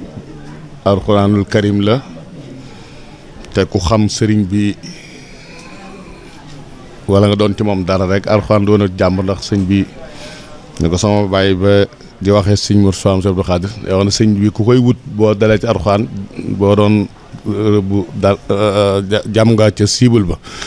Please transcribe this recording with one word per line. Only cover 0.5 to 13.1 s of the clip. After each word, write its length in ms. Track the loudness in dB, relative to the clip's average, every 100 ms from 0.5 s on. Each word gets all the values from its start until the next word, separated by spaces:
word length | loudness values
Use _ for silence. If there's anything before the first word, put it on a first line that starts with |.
| -18 -20 -6
Alxuraanul 600 | 0 0 2 2 2 2
Karim 360 | 0 0 0 0
la, 180 | 0 0 -4 -18 -18 -20 -18 -18 -20 -20 -20 -20 -20 -20 -20 -20 -8
te 140 | -4 -2
ku 120 | -2
xam 280 | 0 0 0
sëriñ 380 | 0 0 0 0
bi 260 | 0 -2 -4 -12 -18 -20 -20 -20 -20 -20 -20 -20 -20 -20 -20 -20 -20 -20 -20 -20 -20 -20 -20 -20 -14 0
wala 160 | 2 4
nga 100 | 4
doon 180 | 2 0
ci 40 | -2
moom 160 | -2
dara 220 | 0 0 0
rek, 200 | 0 0
Alxuraan 340 | 0 2 2
doon 180 | 4 2 2
ak 60 | 0
jàmbur, 280 | 0 0 -2
ndax 240 | -4 -2
sëñ 160 | -2 2
bi, 180 | 0 0 -6 -18 -16 -18 -18 -18 -20 -14 -2
ni 60 | -2
ko 80 | 0
sama 300 | 0 0 0
baay 280 | 0 2
ba 300 | 2 2 2 2 -4 -20 -6
di 80 | 2
waxee 260 | 2 4 0
sëñ 220 | 2 2
Mor 140 | 4
Fam 240 | 2 0